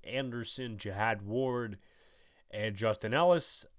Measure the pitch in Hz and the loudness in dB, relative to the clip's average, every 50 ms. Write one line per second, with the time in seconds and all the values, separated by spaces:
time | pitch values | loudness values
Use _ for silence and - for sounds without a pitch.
0 | - - 123 135 135 127 120 120 117 - - 131 127 120 110 104 - 104 92 101 | -12 -6 -4 -4 -4 -4 -4 -6 -6 -6 -6 -6 -6 -8 -8 -6 -6 -6 -2 0
1 | 107 113 110 101 98 101 113 127 131 127 123 123 120 110 101 - - - _ - | 2 2 2 0 -2 -4 -2 0 0 0 0 -2 -4 -6 -8 -12 -16 -20 _ -20
2 | - - - _ - _ _ _ _ _ - 104 107 110 104 95 113 110 107 - | -20 -20 -20 _ -20 _ _ _ _ _ -6 -4 -4 -2 -2 2 2 2 2 2
3 | - 110 120 147 175 180 175 160 - - - - - - - | 0 0 2 4 6 6 6 6 4 0 -2 -4 -6 -8 -12